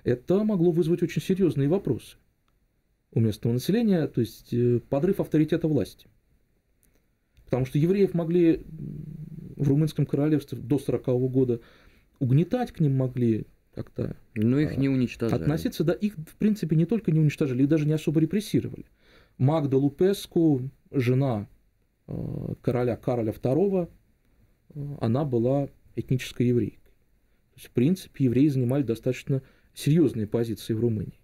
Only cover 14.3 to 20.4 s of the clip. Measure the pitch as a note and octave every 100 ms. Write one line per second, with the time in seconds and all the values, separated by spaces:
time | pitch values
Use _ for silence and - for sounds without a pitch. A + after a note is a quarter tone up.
14.3 | G#2+ A2 C3+ D3+ - C#3 C3 A#2+ - A#2
15.3 | G#2+ G#2+ E3 A#3 - D#3+ - G#3 D#3+ D3+
16.3 | - G#3+ G#3 D#3 D#3 E3 A3+ - D#3 D3+
17.3 | - D3 B2 C#3 D#3+ D3 D#3 E3+ D#3 D#3
18.3 | G3+ - C3+ A#2+ - - _ _ - _
19.3 | - C3 D#3+ C#3 C3 C#3 - F#3+ G3 -
20.3 | F3